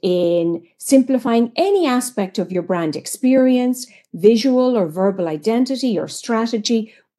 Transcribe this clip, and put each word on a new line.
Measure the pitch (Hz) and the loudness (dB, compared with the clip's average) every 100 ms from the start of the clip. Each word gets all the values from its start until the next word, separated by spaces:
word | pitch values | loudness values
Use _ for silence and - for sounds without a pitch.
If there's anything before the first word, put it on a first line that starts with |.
in | 185 180 170 170 170 170 - _ | -2 0 0 0 0 -4 -8 _
simplifying | - 269 262 254 262 233 240 - | 2 4 4 0 0 0 0 0
any | 381 403 311 | 0 2 2
aspect | 247 247 - 190 220 | 0 -2 -4 -4 -4
of | 180 | -4
your | 180 | -4
brand | 175 180 160 147 | -2 -2 -2 -6
experience, | - - 254 262 254 247 247 254 - - _ | -10 -2 2 4 4 2 0 -2 -8 -18 _
visual | 170 202 226 269 254 254 240 | 2 4 4 2 2 2 0
or | 170 | -2
verbal | 165 196 190 170 | -2 -2 -2 -4
identity | 156 220 233 254 262 262 180 | -4 -2 0 0 -2 -2 -2
or | 156 | -4
strategy, | - - 226 226 233 214 226 220 - _ | -10 -4 -2 -2 -4 -2 -2 -4 -14 _